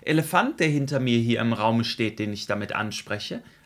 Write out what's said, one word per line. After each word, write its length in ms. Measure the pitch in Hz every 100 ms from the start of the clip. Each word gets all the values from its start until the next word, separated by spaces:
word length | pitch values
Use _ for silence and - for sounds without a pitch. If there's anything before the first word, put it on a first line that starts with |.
Elefant, 580 | - 156 156 180 240 320
der 80 | 160
hinter 320 | 147 139 143
mir 180 | 127 117
hier 240 | 117 110
im 100 | 117
Raum 320 | 110 110 117
steht, 360 | 113 - 110 104
den 120 | 107
ich 140 | 101 -
damit 280 | 104 104
anspreche, 680 | - 110 101 - 104 - 226 - -